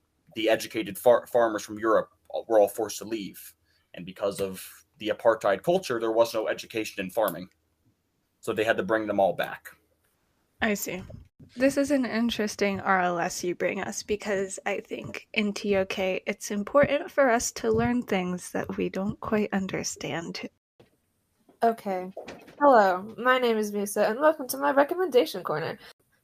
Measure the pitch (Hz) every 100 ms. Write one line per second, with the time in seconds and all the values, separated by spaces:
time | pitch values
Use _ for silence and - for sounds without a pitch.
0 | _ _ _ 113 110 110 - 113 101 98
1 | 127 117 - 123 117 104 - 104 110 104
2 | - _ - - - 110 101 - 104 -
3 | 101 113 90 - - - _ _ _ -
4 | 90 92 101 95 98 95 - - _ -
5 | 104 104 117 110 107 98 - 185 - 117
6 | 113 113 117 - 107 - - 117 107 -
7 | 92 113 104 82 92 _ _ _ _ _
8 | _ _ _ _ - 107 110 104 95 110
9 | 107 101 95 80 65 - - - _ _
10 | _ _ _ _ _ - 220 202 - 185
11 | - - - _ - 240 269 277 277 277
12 | 240 220 233 226 214 - 202 190 - 190
13 | 180 175 175 - 180 175 180 196 185 -
14 | - 208 214 196 190 - - 190 - -
15 | 220 - - 220 208 202 202 196 190 -
16 | 190 185 - 202 - 208 202 285 277 285
17 | 359 - 269 233 - - 226 220 240 240
18 | 240 196 180 180 - 190 190 196 180 190
19 | 202 - - 214 208 196 190 160 - -
20 | 156 151 170 185 - _ _ _ _ _
21 | _ _ _ _ _ - 233 226 208 185
22 | 185 - - - - - 285 240 196 180
23 | 214 220 247 254 240 220 208 202 202 208
24 | 196 226 311 311 254 269 285 277 285 349
25 | 370 240 320 190 170 151 160 - - -
26 | _ _